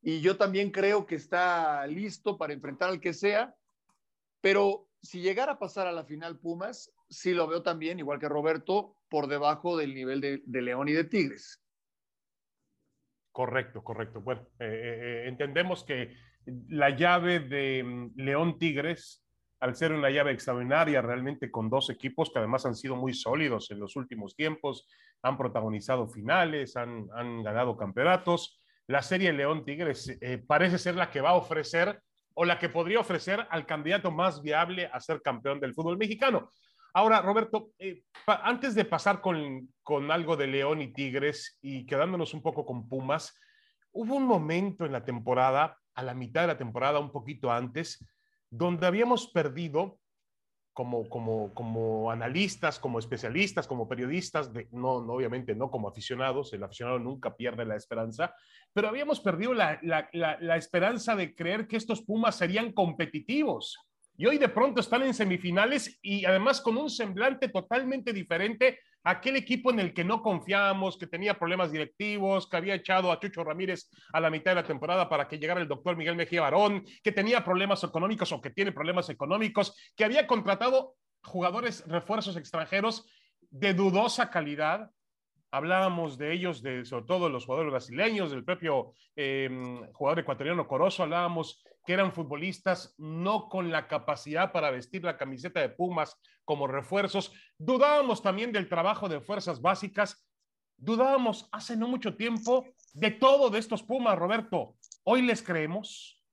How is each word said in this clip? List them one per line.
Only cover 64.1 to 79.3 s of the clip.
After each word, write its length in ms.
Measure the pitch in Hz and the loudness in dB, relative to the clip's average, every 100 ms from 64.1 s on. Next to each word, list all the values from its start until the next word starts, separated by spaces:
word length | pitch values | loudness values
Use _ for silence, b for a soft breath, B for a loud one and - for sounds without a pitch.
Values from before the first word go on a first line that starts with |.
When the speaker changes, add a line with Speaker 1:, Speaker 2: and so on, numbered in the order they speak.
| _ | _
Speaker 2:
Y 120 | 208 | 2
hoy 100 | 294 | 4
de 120 | 254 | 4
pronto 300 | 202 269 240 | 4 4 4
están 220 | 190 233 | 2 2
en 100 | 269 | 2
semifinales 840 | 240 208 180 180 175 220 277 - - | 2 0 0 2 4 4 2 -2 -10
y 240 | 196 202 180 | -4 0 4
además 360 | 190 208 220 | 4 4 2
con 160 | 240 226 | 2 0
un 120 | 302 | -2
semblante 600 | - 214 190 247 269 269 | -4 -4 2 0 2 -2
totalmente 640 | 190 180 240 254 269 226 | -2 0 -2 0 -4 -2
diferente 640 | 202 175 170 202 220 254 247 B B | -4 -2 0 0 4 2 2 B B
a 60 | - | 0
aquel 240 | 277 254 269 | 0 2 -2
equipo 360 | 262 254 254 | 0 0 2
en 80 | 233 | 2
el 120 | 185 | 2
que 120 | - | 0
no 180 | 175 220 | 0 0
confiábamos, 760 | 226 175 - 202 202 190 190 175 | 0 -2 0 2 4 2 -2 -4
que 100 | 170 | -8
tenía 300 | 170 202 196 | -4 -2 0
problemas 340 | 170 185 175 | 0 2 0
directivos, 760 | 151 151 _ 208 208 196 196 185 | 0 -4 _ -4 0 2 2 0
que 80 | 175 | -2
había 200 | 185 190 | 0 -2
echado 360 | - 190 180 | 2 2 4
a 80 | 165 | 0
Chucho 240 | 202 180 | -2 -6
Ramírez 460 | 156 156 185 180 - B B | -6 -2 -2 -4 -8 B B
a 60 | 156 | 2
la 100 | 165 | 2
mitad 220 | 156 160 | 2 2
de 100 | 180 | 2
la 60 | 165 | 2
temporada 420 | 143 156 180 175 | -4 0 2 2
para 180 | 156 143 | 2 0
que 120 | 156 | -4
llegara 200 | 151 180 | -2 -2
el 80 | 160 | -2
doctor 300 | 139 180 170 | -4 -2 -2
Miguel 180 | 160 170 | -2 -2
Mejía 260 | 165 170 | 0 2
Barón, 440 | 151 160 208 202 B B | 4 6 4 2 B B
que 80 | - | -2
tenía 320 | 202 202 240 | 2 2 2
problemas 400 | - 180 196 196 | 2 0 2 0
económicos 480 | 175 160 185 220 175 | 0 -2 -2 0 -2
o 80 | 143 | -4
que 120 | 135 | -8
tiene 200 | 151 196 | -2 -2
problemas 380 | 143 156 180 175 | -2 -2 0 -2
económicos, 680 | 143 143 | -6 -2